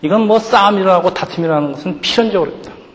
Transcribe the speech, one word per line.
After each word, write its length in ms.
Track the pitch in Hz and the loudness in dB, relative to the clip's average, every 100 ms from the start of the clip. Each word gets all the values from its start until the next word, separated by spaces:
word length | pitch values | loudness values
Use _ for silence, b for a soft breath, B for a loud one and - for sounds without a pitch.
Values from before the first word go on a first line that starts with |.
이건 280 | 151 208 214 | 0 0 4
뭐 100 | 220 | 2
싸움이 420 | 220 233 202 202 | 2 2 4 2
일어나고 320 | 190 180 180 | 2 4 2
다툼이 320 | 185 190 - | -2 -8 -4
일어나는 280 | 165 156 147 | -2 0 -2
것은 280 | 139 180 151 | -6 -8 -6
필연적으로입니다. 680 | - - 226 196 151 - - - - | -4 0 0 0 -2 -6 -16 -20 -20